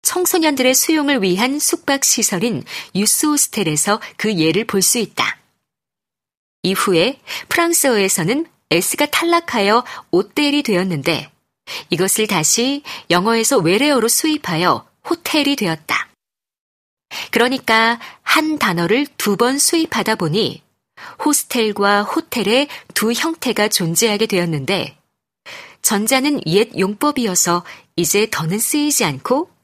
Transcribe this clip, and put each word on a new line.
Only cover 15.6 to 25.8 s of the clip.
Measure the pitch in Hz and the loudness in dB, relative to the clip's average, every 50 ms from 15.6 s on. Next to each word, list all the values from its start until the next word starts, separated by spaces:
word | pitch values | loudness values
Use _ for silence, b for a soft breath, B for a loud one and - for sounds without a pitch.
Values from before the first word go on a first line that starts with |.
| 208 170 160 156 _ - - - - _ _ _ _ _ _ _ _ _ _ _ _ _ _ _ _ _ _ _ _ _ B B B B | -2 -4 -4 -6 _ -6 -6 -6 -6 _ _ _ _ _ _ _ _ _ _ _ _ _ _ _ _ _ _ _ _ _ B B B B
그러니까 | - 220 233 247 269 254 - - 220 220 226 226 240 233 B B B B | 0 0 2 2 0 -2 0 2 2 4 4 2 0 -2 B B B B
한 | B - - 320 311 311 311 294 | B 2 2 2 2 0 0 0
단어를 | - 220 175 170 170 170 214 269 294 - _ | 0 0 0 0 2 2 2 0 0 -2 _
두 | - - 208 202 | -4 -2 -2 2
번 | - 240 247 269 285 | 2 2 0 2 0
수입하다 | - - - 330 320 - - 240 - 226 220 | 0 0 2 0 0 0 -2 -2 0 0 0
보니 | - 180 156 156 214 202 131 - - _ _ _ _ _ _ _ B B B B B - | 0 0 0 0 0 -2 -2 -6 -10 _ _ _ _ _ _ _ B B B B B -2
호스텔과 | 302 294 - - - - 247 220 214 202 214 202 202 208 202 | 0 0 0 -2 -2 -2 0 0 0 0 0 2 2 2 2
호텔의 | 208 - - 330 - _ - 247 190 196 226 262 294 285 B B B B - | 0 0 -4 -4 -4 _ -4 -2 0 2 2 2 2 0 B B B B -4
두 | - 214 220 | -2 0 0
형태가 | 240 - - 330 330 _ - 254 214 - 208 214 | 0 0 -2 -4 -4 _ -4 -2 0 0 0 0
존재하게 | - - 190 165 165 - 233 220 208 202 220 | 0 -2 -2 0 0 0 2 0 2 0 0
되었는데, | 220 208 180 175 170 160 143 135 139 202 175 - - - _ _ _ _ _ _ _ _ _ B B B B B B B B | 0 0 0 0 0 -2 -4 -2 -2 -2 -2 -4 -6 -10 _ _ _ _ _ _ _ _ _ B B B B B B B B